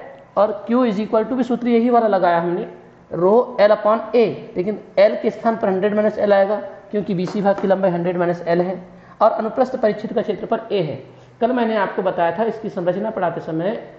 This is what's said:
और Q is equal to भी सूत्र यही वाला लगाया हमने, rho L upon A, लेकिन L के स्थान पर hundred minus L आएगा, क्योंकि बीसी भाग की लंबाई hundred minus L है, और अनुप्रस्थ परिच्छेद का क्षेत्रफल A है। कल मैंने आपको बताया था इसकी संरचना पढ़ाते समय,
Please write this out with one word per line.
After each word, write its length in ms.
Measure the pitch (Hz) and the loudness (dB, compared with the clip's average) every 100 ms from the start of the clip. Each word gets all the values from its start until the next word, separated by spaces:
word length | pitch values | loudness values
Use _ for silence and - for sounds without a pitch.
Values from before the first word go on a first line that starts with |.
| - - - - | -14 -20 -6 0
और 280 | 208 208 - | 0 0 0
Q 140 | 240 247 | 2 2
is 140 | 196 | 0
equal 260 | 214 220 220 | 0 0 0
to 120 | 262 | -2
भी 60 | |
सूत्र 240 | 247 233 247 | -2 -2 2
यही 220 | 233 240 | 2 4
वाला 180 | 240 220 | 4 4
लगाया 320 | 196 180 170 | 2 2 2
हमने, 260 | 175 185 240 - - - - | 0 -2 -6 -14 -20 -20 -10
rho 200 | 165 180 226 247 - | 0 4 4 2 2
L 120 | 208 | 4
upon 280 | 208 208 226 - | 4 2 0 0
A, 140 | 240 202 135 - - | 2 2 -2 -8 -6
लेकिन 220 | 185 196 - - | -4 -6 -4 2
L 220 | 214 233 | 4 4
के 100 | 226 | -4
स्थान 260 | - 233 226 | -2 -2 0
पर 120 | 202 | 0
hundred 260 | 190 208 208 | 2 2 2
minus 240 | 214 208 | 0 0
L 140 | 202 | 4
आएगा, 260 | 196 196 208 - - - | 4 4 0 -6 -16 -6
क्योंकि 220 | 208 185 | -4 -2
बीसी 280 | 180 180 214 | -2 -2 0
भाग 200 | 196 196 | 0 0
की 60 | 196 | 0
लंबाई 240 | 190 190 | 2 2
hundred 260 | 170 175 180 | 0 -2 0
minus 260 | 170 170 | 0 -2
L 180 | 165 175 | 0 0
है, 200 | 180 185 - - - - | 0 -6 -12 -20 -20 2
और 100 | 214 | 2
अनुप्रस्थ 440 | - 220 247 247 254 | 2 -4 0 -2 0
परिच्छेद 360 | 214 208 208 | 0 -2 -4
का 80 | 226 | -4
क्षेत्रफल 400 | 202 190 196 226 | -4 -6 -4 -4
A 200 | - 202 | -2 -4
है। 120 | 151 123 - - - - | -2 -6 -12 -20 -20 -4
कल 100 | 226 | -2
मैंने 220 | 247 226 220 | 0 0 0
आपको 240 | 190 - | -2 -2
बताया 360 | 185 - 170 175 | -4 0 -2 0
था 60 | 226 | -4
इसकी 240 | 202 202 | -4 -8
संरचना 400 | - 180 185 220 | -4 -2 -2 -4
पढ़ाते 300 | 208 170 165 | -2 -4 -4
समय, 380 | - 160 180 233 - | -6 -4 -4 -4 -10